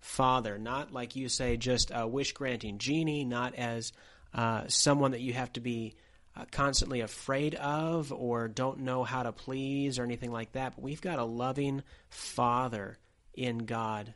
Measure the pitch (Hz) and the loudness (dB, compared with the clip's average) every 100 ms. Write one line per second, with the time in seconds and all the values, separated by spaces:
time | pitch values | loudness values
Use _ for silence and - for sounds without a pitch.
0 | - - 131 131 110 101 113 135 120 131 | -10 4 6 6 2 -4 -2 -4 -4 -6
1 | 123 135 123 - 127 117 123 120 - 120 | -6 -6 -4 0 2 2 2 2 2 0
2 | 113 135 135 - 135 117 107 101 117 156 | 0 0 -2 -2 -4 -2 -4 -4 0 2
3 | 156 147 127 120 123 - 120 117 113 - | 2 0 0 0 -2 -2 -2 -2 -6 -12
4 | - - - - 113 110 - - 147 143 | -20 -20 -8 0 2 2 2 4 6 6
5 | 135 120 127 123 123 120 120 117 110 - | 4 2 -2 -2 -4 -4 -4 -2 -4 -10
6 | - - - - - - 139 135 143 123 | -20 -20 -18 -14 -8 0 2 4 2 0
7 | 107 - - 135 151 156 143 151 160 165 | -2 -6 -2 0 0 0 -2 0 0 0
8 | 139 170 123 117 113 110 131 135 131 127 | -2 -4 0 0 0 0 -2 -2 -2 0
9 | 117 127 120 - - 135 135 139 139 127 | 0 0 -2 -4 -6 -4 0 2 2 0
10 | 120 117 123 117 113 131 131 - 135 151 | -2 -2 -4 -4 -4 -4 -4 -6 -8 -6
11 | 185 151 117 117 131 135 139 139 - - | -4 -2 -2 0 0 2 0 0 -6 -20
12 | _ - - - 120 123 127 110 98 - | _ -12 -6 2 4 4 2 -2 -6 -10
13 | _ _ - - 127 117 113 113 110 107 | _ _ -18 -4 -2 -2 -2 -2 -2 -2
14 | 107 | -6